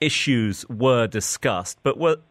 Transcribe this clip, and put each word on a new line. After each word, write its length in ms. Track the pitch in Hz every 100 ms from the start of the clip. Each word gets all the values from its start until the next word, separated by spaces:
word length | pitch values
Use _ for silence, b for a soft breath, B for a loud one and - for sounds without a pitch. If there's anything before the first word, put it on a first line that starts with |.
issues 640 | 151 - - 123 110 95 -
were 380 | 110 131 123 113
discussed, 720 | 107 - - 131 95 90 -
but 140 | 139 143
were 200 | 165 156 _